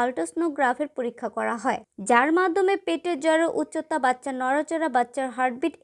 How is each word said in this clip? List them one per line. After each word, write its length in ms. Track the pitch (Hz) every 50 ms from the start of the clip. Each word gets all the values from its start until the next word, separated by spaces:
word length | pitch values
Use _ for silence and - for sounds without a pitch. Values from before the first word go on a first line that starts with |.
আল্ট্রাসোনোগ্রাফের 880 | 240 254 247 - 339 330 - 330 339 339 277 285 269 240 247 254 294 285 -
পরীক্ষা 340 | - 247 240 240 - 247 208
করা 280 | - 226 220 220 226
হয়, 240 | 220 220 254 220 - 220 _ _ - 190 202
যার 180 | 240 233 262 302
মাধ্যমে 420 | 320 359 370 370 330 392 381 381 392 392 -
পেটের 300 | 339 330 - - 349 349 262
জ্বরের 300 | 302 320 311 320 339 320 - -
উচ্চতা, 360 | 302 302 - 320 302 - 320 302
বাচ্চার 360 | 269 254 247 254 - 269 254
নড়াচড়া, 540 | 254 254 254 269 294 311 - 330 311 320 302
বাচ্চার 380 | 247 254 247 240 - 277 262 262
হার্টবিট 440 | 220 247 254 254 233 254 330 320 - -